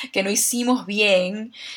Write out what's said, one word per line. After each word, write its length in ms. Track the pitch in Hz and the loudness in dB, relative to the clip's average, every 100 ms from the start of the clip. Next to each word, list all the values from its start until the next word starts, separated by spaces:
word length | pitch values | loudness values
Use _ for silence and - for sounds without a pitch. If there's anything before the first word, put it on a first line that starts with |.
| 262 | -6
que 100 | 202 | -2
no 60 | 190 | 0
hicimos 560 | 208 - 240 240 247 | 2 0 0 0 0
bien, 720 | 180 208 208 185 180 208 220 - - | 0 0 4 4 2 -4 -10 -12 -16